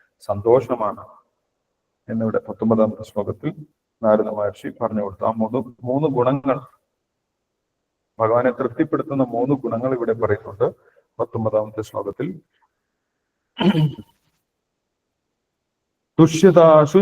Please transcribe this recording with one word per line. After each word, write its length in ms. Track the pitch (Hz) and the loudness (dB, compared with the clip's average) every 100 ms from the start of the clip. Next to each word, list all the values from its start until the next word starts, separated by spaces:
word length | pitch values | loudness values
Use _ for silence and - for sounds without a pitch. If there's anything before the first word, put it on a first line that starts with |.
| _ _ - | _ _ -8
സന്തോഷമാണ് 760 | 98 113 127 120 123 104 - - - _ _ _ _ _ _ _ _ - | -2 2 2 2 -4 -4 -6 -14 -20 _ _ _ _ _ _ _ _ -10
എന്നിവിടെ 280 | 113 110 101 - | -4 -2 -4 -6
പത്തൊമ്പതാമത്തെ 560 | 104 110 110 107 107 - | -4 0 2 2 -2 -10
ശ്ലോകത്തിൽ 420 | 107 101 104 147 - 147 _ _ _ 110 | -8 -8 -8 -8 -10 -16 _ _ _ 0
നാരദ 240 | 107 107 107 | 2 0 -4
മഹർഷി 320 | 104 - - - | -6 -6 -14 -8
പറഞ്ഞു 240 | 113 107 101 | -6 -4 -6
കൊടുത്തു. 200 | 95 110 | -4 -4
ആ 20 | 113 | -2
മൂന്ന്, 180 | 110 123 123 - 120 | -4 -4 -8 -12 -6
മൂന്ന് 180 | 135 151 127 | -2 -2 0
ഗുണങ്ങൾ, 400 | 123 139 135 127 - _ _ _ _ _ _ _ _ _ _ _ _ _ _ - | 0 -2 -4 -6 -8 _ _ _ _ _ _ _ _ _ _ _ _ _ _ -4
ഭഗവാനെ 300 | 110 120 127 120 | 0 2 0 -2
തൃപ്തിപ്പെടുത്തുന്ന 680 | 127 - 160 143 - 135 123 117 | -6 -4 -4 -2 -4 -4 -2 -2
മൂന്ന് 200 | 127 139 | -2 -2
ഗുണങ്ങൾ 280 | 117 113 131 127 | -2 -4 -4 -4
ഇവിടെ 180 | 113 113 | -2 -2
പറയുന്നുണ്ട് 440 | 107 104 104 98 135 - _ _ _ - | -2 -2 -4 -4 -4 -4 _ _ _ -10
പത്തൊമ്പതാമത്തെ 640 | 117 117 110 107 107 110 107 | -8 -4 -2 -2 -2 -8 -10
ശ്ലോകത്തിൽ. 380 | 104 98 - 156 170 - _ _ _ _ _ _ _ _ _ _ - 196 160 151 - - _ _ _ _ _ _ _ _ _ _ _ _ _ _ _ _ _ _ _ _ - | -8 -8 -8 -10 -10 -18 _ _ _ _ _ _ _ _ _ _ -2 0 2 0 -2 -14 _ _ _ _ _ _ _ _ _ _ _ _ _ _ _ _ _ _ _ _ 4
തുഷ്യതാശു 800 | 160 160 190 175 165 156 147 190 | 4 6 6 8 8 8 6 4